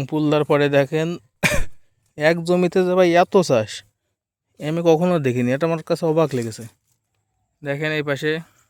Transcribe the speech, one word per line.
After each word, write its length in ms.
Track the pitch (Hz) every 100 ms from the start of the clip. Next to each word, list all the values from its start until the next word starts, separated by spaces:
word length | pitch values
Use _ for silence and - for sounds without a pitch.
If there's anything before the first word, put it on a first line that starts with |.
| 135
পুল্লার 380 | 156 151 151 147
পরে 220 | 147 147
দেখেন, 380 | 139 139 156 165 175 _ _
<coughs> 840 | - - - - _ _ _ - 151
এক 60 | 170
জমিতে 360 | 170 180 180 190
যে 100 | 180 180
ভাই 140 | 180 170
এত 180 | 185 202
চাষ, 300 | 170 127 107 - - _ _ _ _ _ _ -
আমি 220 | 151 165
কখনো 320 | 170 156 180 175
দেখিনি, 300 | 135 123 123
এটা 140 | 135 165
আমার 160 | 165
কাছে 200 | - 165 170
অবাক 240 | 156 156
লেগেছে। 300 | 131 117 110 113 _ _ _ _ _ _ _ _ _
দেখেন, 300 | 143 143 156
এই 120 | 156
পাশে 280 | 147 135 151 156 165 _ _